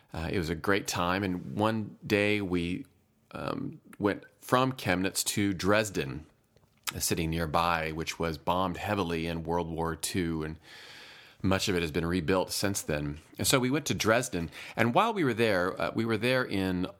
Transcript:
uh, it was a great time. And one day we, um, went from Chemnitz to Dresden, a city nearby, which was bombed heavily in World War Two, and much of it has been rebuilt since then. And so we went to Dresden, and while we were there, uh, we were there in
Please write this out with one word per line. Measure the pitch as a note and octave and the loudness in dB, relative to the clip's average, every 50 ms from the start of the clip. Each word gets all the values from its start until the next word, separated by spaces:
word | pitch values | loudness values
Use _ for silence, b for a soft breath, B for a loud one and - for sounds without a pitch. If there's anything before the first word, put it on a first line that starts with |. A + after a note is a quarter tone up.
| B B | B B
uh, | - D#2+ D#2+ E2 | -8 -6 -4 -2
it | E2+ G2 | -2 0
was | E2 D#2+ | 0 0
a | E2 | -2
great | D#2 - G2+ G2 G#2+ - | 0 2 2 2 2 0
time. | - - G2 F2 F2 F#2 G2 G2+ | -2 -2 0 0 0 0 0 0
And | F#2+ F2+ F2+ - - - | 0 -2 -4 -6 -4 0
one | G2+ G#2+ A2 A2+ A2 G#2 - - - - | 2 2 2 2 0 -4 -6 -10 -10 -2
day | C#3 G#2+ G2+ G#2 G#2 G#2+ G#2 | 0 2 4 4 4 2 0
we, | G2+ F2 F2+ F2 E2+ F2 F2+ - - - _ _ _ _ _ _ _ - | 0 0 0 0 0 0 -2 -4 -6 -10 _ _ _ _ _ _ _ -14
um, | - - D2 - - - - - - - - - - - | -10 -6 -4 -4 -4 -4 -6 -8 -10 -12 -18 -18 -6 -2
went | G2 G2+ E2+ - - - _ _ | 0 0 0 -2 -6 -14 _ _
from | - - C3 B2+ C3 C3 | -2 2 2 4 4 2
Chemnitz | C3 - - G#2+ F2+ F2+ F#2 F#2+ - - - | 0 -2 0 0 2 2 2 0 -2 -2 -4
to | - - A2 G2+ G2+ F#2+ | -2 0 2 2 2 0
Dresden, | D#2 F2+ F#2+ G#2 A2 A2 G2+ F2+ E2+ C#2+ C2+ B1+ D2+ - - _ _ _ _ _ _ _ _ _ _ _ - - | 2 2 4 4 4 2 0 -2 -4 -4 -4 -6 -10 -12 -14 _ _ _ _ _ _ _ _ _ _ _ -8 -4
a | F#2 | -2
city | - - G2 E2 E2 | -2 0 0 0 0
nearby, | E2 E2 E2+ E2 D#2 D2 F2 E2+ F2 E2+ D#2+ D#2+ D#2+ | 0 0 0 0 0 2 2 2 2 2 2 0 -2
which | D#2 D#2+ D#2+ - - | -4 -4 -6 -6 -4
was | - E2 E2 D#2 C#2 | -2 -2 -2 -2 -2
bombed | - F2+ F2 F#2 F#2+ F#2 E2+ | 0 0 2 2 0 0 -2
heavily | - - G#2 G#2 G2+ F2+ E2+ E2+ E2 D#2+ | -4 -4 -2 0 0 0 0 0 -2 -2
in | E2+ E2+ E2 D#2+ | -2 -4 -4 -2
World | D#2+ E2+ F2 E2+ D#2+ | -2 -2 -2 -2 -2
War | D#2+ D#2+ E2 E2 D#2+ | -4 -2 -2 -2 -2
Two, | - - - - G2 E2+ E2 D#2+ D#2 | -4 -6 -4 -2 -2 0 0 -2 -2
and | D#2 D#2 D#2 B B B B B B B B B B B B B B B B B - | -4 -6 -8 B B B B B B B B B B B B B B B B B 0
much | F#2 F#2+ F#2+ - | 2 2 2 2
of | A2 F2+ | 2 2
it | F2 | 2
has | E2+ D#2 | 0 0
been | C#2+ F2 E2 | 0 0 0
rebuilt | E2+ F2 F#2 D#2 E2+ F#2+ F#2 E2+ - - | 0 0 0 2 2 2 2 2 0 -2
since | - - G2 G2+ - | -2 0 0 -2 -2
then. | - - D#2 D2+ D2 D2 D2 D#2 - - - | -2 -2 -2 -2 -2 -4 -6 -10 -14 -14 -8
And | - A2 | -2 2
so | - D3 C3 | 4 4 4
we | B2 B2+ | 4 2
went | C#3 D#3+ D3 | 0 -2 -2
to | - A2 | -2 -2
Dresden, | F2 - G#2+ A2 B2+ B2+ - - F2 E2 D#2 B B B B B | 0 2 4 4 4 2 0 -2 -4 -4 -4 B B B B B
and | A2+ A2+ A#2+ A#2 | 2 2 4 4
while | F3 G#3+ A#3+ G#3+ | 4 2 2 2
we | G3 D3+ | 0 0
were | B2+ A2 | 2 2
there, | G#2+ A#2 A2 G2 F2+ F2+ F#2 - - | 2 2 4 4 2 2 0 0 -2
uh, | - - - | -2 -2 0
we | A2 A2+ | -2 0
were | A2+ A2+ | 0 0
there | G2 A2+ B2 C3 B2+ B2+ | 0 2 2 2 0 0
in | - G2+ G2 F#2+ F#2 F2+ F2+ F2+ - - | 0 0 0 0 0 0 0 -2 -2 -2